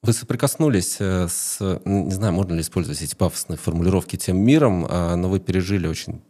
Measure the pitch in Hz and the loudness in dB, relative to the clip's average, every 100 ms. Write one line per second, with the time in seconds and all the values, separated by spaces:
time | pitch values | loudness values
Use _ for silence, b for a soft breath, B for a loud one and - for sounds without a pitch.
0 | 113 113 - 113 139 - 156 107 87 - | 2 0 0 0 0 2 2 4 0 -2
1 | 101 92 87 - - - 98 87 - 98 | -2 0 0 -2 -6 -4 -2 -2 0 0
2 | - 98 107 87 98 82 78 - 82 73 | 0 0 0 0 0 -2 -2 -4 -4 -6
3 | 76 - 92 - - 80 - 82 87 92 | -8 -2 -2 -2 -8 -6 -4 0 2 2
4 | - - - 92 107 151 139 92 80 90 | 0 -6 -2 2 4 6 4 2 0 -2
5 | 85 87 90 95 - 92 90 98 82 80 | 0 0 0 -2 0 -2 0 -2 -2 -6
6 | - - - | -8 -12 -14